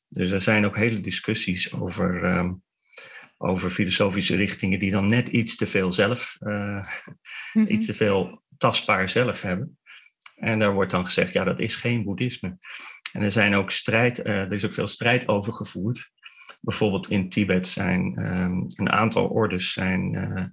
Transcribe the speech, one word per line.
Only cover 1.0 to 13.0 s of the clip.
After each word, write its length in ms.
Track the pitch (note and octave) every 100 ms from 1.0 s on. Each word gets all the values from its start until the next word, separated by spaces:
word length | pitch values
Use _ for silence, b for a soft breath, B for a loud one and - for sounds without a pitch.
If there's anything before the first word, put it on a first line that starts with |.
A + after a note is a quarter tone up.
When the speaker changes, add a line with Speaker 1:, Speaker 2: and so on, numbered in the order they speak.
| - - - A2 - F2+ -
Speaker 1:
over, 500 | - F#2+ F2 F#2 F2+
ehm, 300 | F2+ F2+ F2+ F2+ _ _ B B B B B B
over 320 | - F#2 F2+
filosofische 680 | - F#2 - G#2 G2 F#2 -
richtingen 440 | G2 - F#2+ F#2
die 120 | G2
dan 160 | G2 G2+
net 200 | A#2+ A#2+
iets 280 | B2 A2+ -
te 120 | G2+
veel 260 | G2 F#2
zelf, 420 | F2+ G2+ A#2+ - -
eh, 440 | G#2+ G#2 G2+ G2+ F#2+ B B - B B B
Speaker 2:
Mhm. 200 | A3 G#3+
Speaker 1:
iets 120 | - A3
te 80 |
veel 500 | - G#2 G2 F2+ - _ -
tastbaar 520 | A#2+ - - G2 F#2+
zelf 320 | A#2 A#2 G2
hebben. 380 | G2+ F#2 C3 - - B B B - -
En 240 | - A2
daar 140 | G#2
wordt 180 | G2 F#2+
dan 140 | F#2 F#2
gezegd, 280 | - -
"Ja, 100 | -
dat 160 | F#2+ F#2
is 160 | - -
geen 280 | A#2+ A#2+
boeddhisme." 540 | G2+ G2 B2+ - F2+ F#2 B B B B